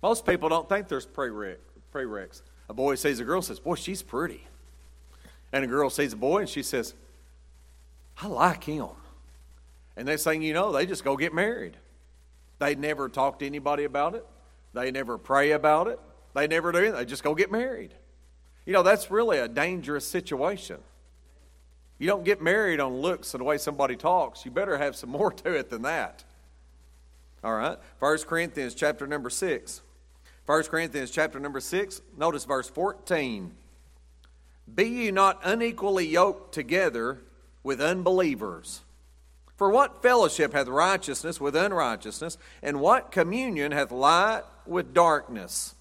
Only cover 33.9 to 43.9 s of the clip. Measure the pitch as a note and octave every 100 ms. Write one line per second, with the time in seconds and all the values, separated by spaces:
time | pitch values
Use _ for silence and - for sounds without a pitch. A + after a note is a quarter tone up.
33.9 | - - - - _ - - - A2+ A3+
34.9 | A#3+ A3+ F#3+ G3 F#3 F3+ A3+ A#3 A#3 F#3+
35.9 | F#3+ E3 D#3+ F#3+ - - - B2+ E3+ F#3
36.9 | A#2 A#2 C3+ - - - - C3 C3 D3
37.9 | F#3 F3+ F#3 F3 B2+ G#2 E2 - - -
38.9 | - - - - _ - - G3 A3 C#4
39.9 | - B3 B3 F#3 - D3 C#3+ C3 C3+ F3
40.9 | F#3+ E3 C3 D#3+ E3+ C#3+ C#3+ G3 F#3 C3+
41.9 | A2 G#2+ - D#3+ - - - - C#3+ D3+
42.9 | B3 - - E3 G#3+ C4 F3 C#3+ D3 C#3